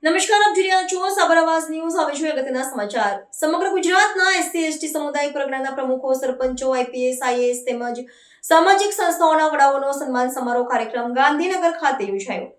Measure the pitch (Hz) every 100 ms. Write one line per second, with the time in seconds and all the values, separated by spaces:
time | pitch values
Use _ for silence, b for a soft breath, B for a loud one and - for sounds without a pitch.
0 | 311 359 - 415 415 370 381 370 370 370
1 | 370 392 330 330 330 320 311 320 330 339
2 | 302 285 311 294 262 254 262 - 202 233
3 | 208 196 - - 311 339 381 370 339 370
4 | 415 381 370 370 - 339 320 302 311 311
5 | 294 285 285 285 262 269 269 262 254 262
6 | 262 262 262 254 254 254 262 254 247 254
7 | 254 254 262 247 247 247 - 240 240 240
8 | 254 B B B - 320 349 392 403 415
9 | 349 339 330 311 311 294 277 277 277 277
10 | 285 247 254 262 247 247 240 254 226 247
11 | 240 247 277 294 359 370 339 330 294 254
12 | 196 196 247 190 147